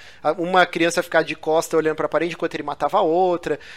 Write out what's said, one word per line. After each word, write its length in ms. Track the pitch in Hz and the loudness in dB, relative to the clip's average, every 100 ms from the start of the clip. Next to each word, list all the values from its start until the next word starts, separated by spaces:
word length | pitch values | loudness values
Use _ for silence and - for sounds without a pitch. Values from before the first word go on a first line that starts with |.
| - - | -8 -6
a, 100 | 147 | -2
uma 320 | 160 170 185 175 | -2 0 2 4
criança 380 | 175 170 170 | 2 0 0
ficar 200 | 170 165 | 0 0
de 120 | 156 151 | 0 -4
costa 420 | - 160 160 160 | 0 0 2 0
olhando 200 | 156 156 | 0 0
pra 120 | 151 | -2
parede 260 | - 170 160 | 0 -2 -4
enquanto 200 | 165 156 | -6 -6
ele 80 | |
matava 360 | 147 143 143 190 | -8 -4 0 2
a 40 | |
outra. 560 | 180 165 185 170 156 147 - | 2 4 2 0 -2 -6 -8